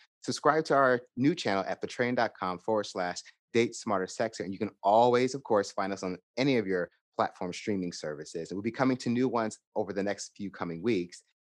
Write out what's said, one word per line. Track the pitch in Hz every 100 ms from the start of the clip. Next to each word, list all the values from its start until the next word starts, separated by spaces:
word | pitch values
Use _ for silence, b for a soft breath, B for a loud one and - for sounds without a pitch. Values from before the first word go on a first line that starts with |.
| b _
subscribe | - 127 151 156 156
to |
our | 139 135 123 - -
new | 139 175
channel | 120 98 95
at | 95
Patreon | - - 123 123
dot | 113 -
com | 95 90
forward | - 110 101
slash | - 90 90 B B _
date | 117 120 -
smarter | 117 98 92
sexier. | - 113 - 87
And |
you | 95
can | 104 -
always, | 98 107 123 120 127 139
of |
course, | - 107 101
find | - 95
us | 98
on | 92 90 _ -
any | 143 127
of | 98
your | 92 85 _ _ -
platform | 107 - 90
streaming | 87 - 98 87
services. | - 78 73 78 85 85
And | 92
we'll |
be | 110
coming | 110 131 127
to | 127
new | 120 127
ones | 117 110 - _ -
over | 98
the | 98
next | 98 98 - -
few | 98
coming | - 87 82
weeks. | 104 104 87 - _ _